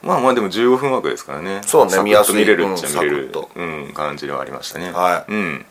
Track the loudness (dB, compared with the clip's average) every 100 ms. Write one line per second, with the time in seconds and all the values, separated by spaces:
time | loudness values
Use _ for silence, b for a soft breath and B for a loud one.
0 | 0 2 4 2 0 2 4 4 2 -2
1 | -2 -6 -8 -10 -8 -8 2 4 6 4
2 | 4 6 6 4 4 4 2 -2 -4 -2
3 | -2 -2 -4 -8 -10 -10 -10 -10 -12 -8
4 | -8 -6 -8 -8 -8 -10 -12 -10 -8 0
5 | 0 0 -4 -4 -4 -6 -14